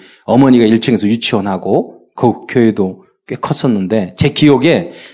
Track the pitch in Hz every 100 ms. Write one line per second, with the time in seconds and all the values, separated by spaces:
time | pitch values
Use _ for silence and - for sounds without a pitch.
0 | - - - 117 135 123 110 110 - 107
1 | 104 117 - 110 98 92 95 135 247 -
2 | _ - 123 - - 127 113 104 95 92
3 | _ _ - 123 - 120 143 104 92 107
4 | 92 - 143 143 147 143 151 127 87 -
5 | -